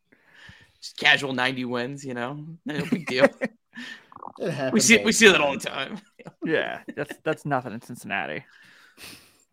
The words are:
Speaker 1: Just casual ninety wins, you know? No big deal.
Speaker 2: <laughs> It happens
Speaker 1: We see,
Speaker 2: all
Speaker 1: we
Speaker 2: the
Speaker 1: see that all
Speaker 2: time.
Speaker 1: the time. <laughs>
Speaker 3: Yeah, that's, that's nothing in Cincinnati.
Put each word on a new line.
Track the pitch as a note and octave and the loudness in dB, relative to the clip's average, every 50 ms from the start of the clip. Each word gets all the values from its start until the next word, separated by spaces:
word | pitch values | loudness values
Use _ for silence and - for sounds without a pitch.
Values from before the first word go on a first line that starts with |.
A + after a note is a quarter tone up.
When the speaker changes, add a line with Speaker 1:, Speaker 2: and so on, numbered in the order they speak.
| _ _ _ _ _ _ - - - - - - - _ _ _ | _ _ _ _ _ _ -20 -20 -20 -20 -20 -20 -20 _ _ _
Speaker 1:
Just | - - - | -18 -16 -6
casual | - - D3 D3 C3 C3+ C#3 C3 | 0 4 4 4 4 2 -2 -2
ninety | B2+ B2+ C3 C3 B2+ B2+ | 0 0 0 -2 -4 -6
wins, | A#2+ B2 B2 A#2+ B2+ C#3+ C#3 C#3 | -4 -4 -4 -4 -4 -6 -10 -10
you | C#3 B2 | -8 -6
know? | A#2+ A#2+ B2 D3 D3 D3+ D#3+ E3 - - | -6 -6 -6 -6 -8 -12 -14 -16 -14 -10
No | B3 C#4+ - - | -8 -6 -6 -4
big | E3+ - F#3+ D3+ | -2 -4 -4 -4
deal. | - B2+ B2+ C3+ B3+ - | -2 2 4 4 4 4
Speaker 2:
<laughs> | - - A#3 - _ _ _ - A#3 B3 - - - - - - - - - - - | 0 -8 -8 -8 _ _ _ -18 -16 -16 -16 -16 -18 -20 -20 -20 -20 -18 -18 -12 -8
It | - G3 | -6 -4
happens | D3 C#3 C3+ C3 B2+ | -4 -4 -2 0 2
Speaker 1:
We | - | 4
see, | - - A3+ A3 | 6 8 6 6
Speaker 2:
all | G3+ | 6
Speaker 1:
we | G#3+ | 4
Speaker 2:
the | G3+ | 4
Speaker 1:
see | - A3+ G#3 | 8 8 8
that | F#3 D#3 | 8 8
all | D3+ C#3+ C#3 | 6 2 0
Speaker 2:
time. | - - - - - C3+ - - F#3 - _ _ | -2 -4 -6 -6 -6 -8 -8 -10 -12 -16 _ _
Speaker 1:
the | - - | -20 -20
time. | - - _ - | -20 -14 _ -4
<laughs> | |
Speaker 3:
Yeah, | E3+ D#3+ B2 D2 A1+ A#1+ - - - - | -2 0 0 0 -2 -6 -10 -12 -12 -10
that's, | - C#3+ - - - - | -8 -8 -8 -10 -8 -4
that's | D#3 D#3 D3+ - | -4 -4 -4 -4
nothing | D3+ C#3+ B2+ B2 B2+ G2+ | -2 -2 -2 -2 -4 -10
in | A#2 | -12
Cincinnati. | - - B2 - - A2 G2 G2 E2 C2+ D2+ - - - - - - - - - - - _ - - - - - - _ _ _ _ _ | -12 -14 -16 -14 -8 -6 -4 -4 -4 -4 -6 -10 -10 -14 -20 -20 -20 -20 -20 -20 -20 -20 _ -20 -20 -20 -20 -20 -20 _ _ _ _ _